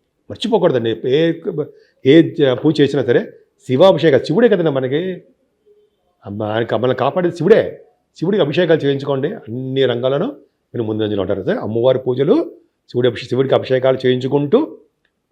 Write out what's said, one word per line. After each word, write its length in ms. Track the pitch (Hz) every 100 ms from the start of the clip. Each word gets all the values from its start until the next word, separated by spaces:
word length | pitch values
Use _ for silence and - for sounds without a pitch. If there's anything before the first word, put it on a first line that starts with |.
| _ _ -
మర్చిపోకూడదండి. 720 | 104 214 214 170 127 113 110
ఏ, 280 | 131 143 165 160 - 151 - - _ _ 131
ఏ 160 | 160
జ-, 320 | 151 - 139
పూజ 260 | 123 151 151
చేసినా 220 | 139 143
సరే 300 | 120 139 233 - _ _ -
శివాభిషేకాలు, 580 | 131 190 165 160 127
శివుడే 240 | - 180 240
కదండి 220 | 196 165
మనకి, 520 | 135 127 147 185 175 - _ _ _ _ _ _ _ _ _ 101
అమ్మ-, 160 | 104
ఆయనకి 320 | 107 110 117
మనల్ని 200 | 110 123
కాపాడేది 420 | - 131 185 175 175
శివుడే. 480 | 160 202 92 - - _ _ -
శివుడికి 260 | 160 202
అభిషేకాలు 360 | 147 156 175 160
చేయించుకోండి, 500 | 139 139 139 135 147
అన్ని 500 | 226 - 123 131 135
రంగాలను 420 | 127 120 131 143 240 - _ _ _
మీరు 80 | 120
ముందంజలో 400 | 107 107 107 101
ఉంటారు. 200 | 92 98
సరే, 160 | 95 240
అమ్మవారి 400 | 107 113 127 127
పూజలు, 360 | 127 127 143 294 330 - _ _ _
శివుడి 180 | 120 123
అభిషే-, 200 | 117 -
శివుడికి 260 | 120 135
అభిషేకాలు 440 | 139 - 131 131 131 127
చేయించుకుంటూ 720 | 127 131 143 143 240 320 - _ _ _ _ _